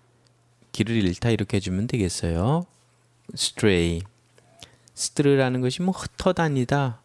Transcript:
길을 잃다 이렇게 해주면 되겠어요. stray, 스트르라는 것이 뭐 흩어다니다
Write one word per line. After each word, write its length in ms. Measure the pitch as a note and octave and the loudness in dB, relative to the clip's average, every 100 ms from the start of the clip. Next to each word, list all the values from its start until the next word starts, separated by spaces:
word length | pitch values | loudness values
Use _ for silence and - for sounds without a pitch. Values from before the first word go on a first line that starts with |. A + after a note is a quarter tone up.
| _ _ _ _ _ _ _ | _ _ _ _ _ _ _
길을 240 | - G#2+ A2+ | -2 0 2
잃다 360 | F#2 F2+ A#2 | 0 0 0
이렇게 260 | A2 G2+ G2+ | 0 0 -2
해주면 300 | F#2 F#2 A#2+ | -2 -4 -2
되겠어요. 800 | A#2+ F2+ - F2 E2 G#2+ E3 F3 _ _ _ _ _ - | -2 -2 -2 -2 0 0 0 -4 _ _ _ _ _ -16
stray, 680 | - - - G#2+ F2+ E2+ E2+ G2 _ _ _ _ - - _ - | -8 -6 0 2 4 2 -2 -8 _ _ _ _ -20 -20 _ -20
스트르라는 680 | - - - C#3+ C3+ C3 B2+ | -10 -6 0 4 4 2 0
것이 200 | B2+ B2+ | -2 -2
뭐 100 | F#3 | -2
흩어다니다 1080 | - - - F#3 F3 D#3+ C3+ B2 C#3+ C3 A2+ | -2 -6 -2 -2 2 0 0 0 0 -2 -4